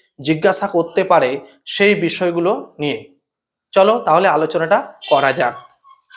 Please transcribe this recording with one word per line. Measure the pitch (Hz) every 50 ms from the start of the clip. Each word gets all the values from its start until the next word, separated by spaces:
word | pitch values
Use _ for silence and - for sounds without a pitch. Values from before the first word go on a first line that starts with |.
| _ _ _ -
জিজ্ঞাসা | 135 147 160 156 160 190 185 - 202 202
করতে | - 170 165 170 - 196 185
পারে | - 175 156 135 123 139 139 - - _ _ _
সেই | - - - 202 208 202
বিষয়গুলো | 165 170 160 - - 185 175 170 170 170 185 226 277 277 - _ -
নিয়ে। | 147 143 120 107 110 - _ _ _ _ _ _ _ _ _ _ _ _
চলো | - 196 190 208 226 240
তাহলে | - - 156 170 196 190
আলোচনাটা | 151 151 160 156 170 170 165 160 196 247 285 - - _ - -
করা | 151 135 139 135 131
যাক। | 135 131 120 120 - - - _ _ _ _ _ _ _ _ -